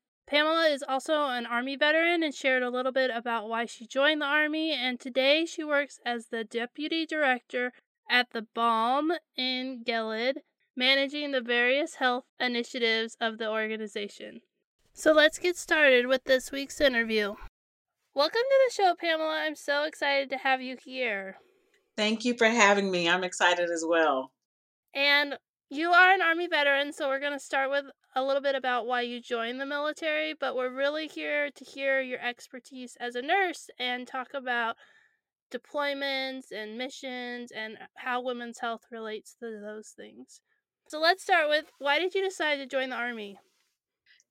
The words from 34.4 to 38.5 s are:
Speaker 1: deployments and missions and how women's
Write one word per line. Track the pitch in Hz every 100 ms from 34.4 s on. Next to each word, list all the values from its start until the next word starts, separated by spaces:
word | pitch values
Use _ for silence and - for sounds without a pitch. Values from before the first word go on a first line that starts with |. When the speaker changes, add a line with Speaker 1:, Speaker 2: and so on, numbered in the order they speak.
| 254 240 226 - - _ _ _ _ _ _
Speaker 1:
deployments | 247 - 294 285 277 277 269 262 262 -
and | 190 214 226
missions | 254 - 269 247 247 247 240
and | - 220 214 - -
how | 254 247
women's | 254 240 240